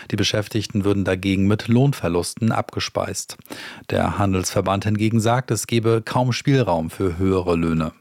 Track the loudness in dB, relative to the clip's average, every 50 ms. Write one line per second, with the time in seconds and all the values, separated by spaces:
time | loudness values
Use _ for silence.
0 | -8 -6 -2 0 0 0 0 -2 -4 -2 -4 -4 -4 -2 -2 0 2 2 2 2
1 | 2 0 0 0 0 0 2 2 4 2 2 0 2 2 4 4 4 4 2 0
2 | -2 0 0 0 -2 -2 -4 -2 0 0 0 0 -4 -4 -6 -6 -8 -4 -4 -4
3 | -4 -4 -6 -8 -10 -12 -16 -20 -16 -18 -16 -16 -14 -16 -16 -18 -12 _ -2 0
4 | 0 0 0 0 0 2 2 0 0 0 -2 -2 0 0 0 0 0 0 0 2
5 | 0 2 2 2 2 2 2 0 0 -2 -4 -4 -2 -2 -2 0 2 2 2 2
6 | 0 -2 -2 0 0 0 -2 -2 0 2 2 4 4 2 0 0 -2 -4 -4 -2
7 | -2 -2 0 0 2 2 2 2 2 0 0 2 2 2 2 0 0 -2 -6 _